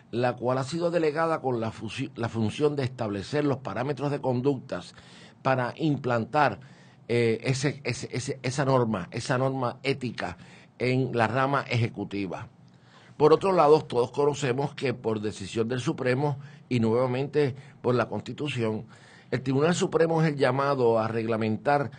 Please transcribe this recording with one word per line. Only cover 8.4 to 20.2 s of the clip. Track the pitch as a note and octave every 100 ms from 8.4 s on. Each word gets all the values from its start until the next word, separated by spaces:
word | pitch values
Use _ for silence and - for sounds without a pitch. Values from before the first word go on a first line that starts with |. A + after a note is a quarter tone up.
esa | C3 B2+ C3+
norma, | C3+ A2+ G#2 E2+
esa | - - B2+
norma | C3+ C3 A#2+ G#2+
ética | C3+ C3+ B2 F#2+ F#2 F2+ - - - -
en | B2 B2+ C3 A#2
la | A2
rama | B2 C3+ C#3 -
ejecutiva. | A#2+ A#2 - G2 G2+ F#2+ D#2 - - - - - - - -
Por | D3
otro | D#3+ G3
lado, | F3+ D3 D#3
todos | C3 A#2+ A#2+
conocemos | - C#3+ C#3+ C#3+ B2+ C#3
que | - C3+ A#2
por | A2 A2
decisión | G#2 F#2+ F#2+ A2+ A2+
del | B2+
Supremo | D#3+ D#3 B2 B2+ D3 C#3+ - - -
y | B2
nuevamente | A2 A#2 B2+ B2 C#3+ D3+ C#3+ - - -
por | A#2
la | B2 A2
Constitución, | G#2 - B2 D3 B2 A2 A2 - - - - -
el | B2
Tribunal | C3 C3+ D#3+ F3
Supremo | F3+ D#3 E3 D#3+